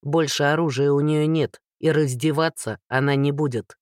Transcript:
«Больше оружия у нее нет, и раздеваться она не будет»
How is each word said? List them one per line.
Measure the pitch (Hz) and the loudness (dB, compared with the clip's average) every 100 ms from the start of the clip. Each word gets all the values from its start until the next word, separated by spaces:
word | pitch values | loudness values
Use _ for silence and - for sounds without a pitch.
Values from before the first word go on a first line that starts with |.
«Больше | 135 165 151 - | 0 0 0 0
оружия | 147 156 165 127 143 | 0 2 0 0 2
у | 143 | 2
нее | 151 151 151 | 2 0 0
нет, | 160 135 - _ _ | 0 -2 -6 _ _
и | 160 | 0
раздеваться | 156 151 127 156 147 160 - - 104 _ | 0 0 0 -2 0 -2 -2 -10 -10 _
она | 127 139 139 | 0 2 2
не | 139 | 0
будет» | 143 151 120 101 - | 0 -2 -2 -8 -18